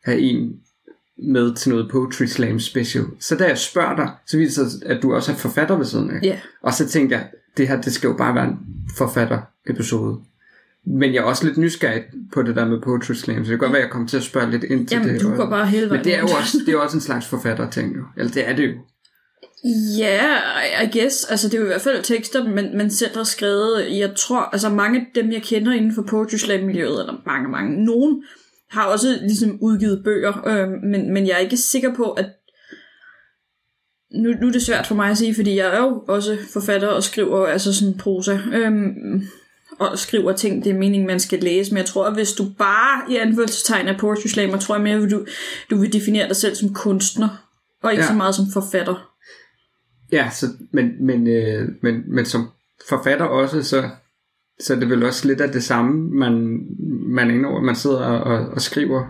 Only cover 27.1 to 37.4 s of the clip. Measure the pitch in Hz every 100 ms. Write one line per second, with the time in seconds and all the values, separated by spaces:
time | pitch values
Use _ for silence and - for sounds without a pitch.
27.1 | - - 139 127 131 101 175 220 233 294
28.1 | 285 - - _ _ _ 214 202 208 254
29.1 | 226 196 208 214 202 220 214 214 196 208
30.1 | 208 202 202 - 214 190 190 202 196 -
31.1 | 190 190 180 185 247 - 262 254 240 226
32.1 | - 196 - _ _ - - - _ -
33.1 | _ _ _ _ _ _ _ _ _ _
34.1 | - 233 233 247 247 233 220 - 214 202
35.1 | 214 226 214 202 196 185 196 262 220 -
36.1 | 202 208 214 208 208 202 202 208 190 190
37.1 | - 196 190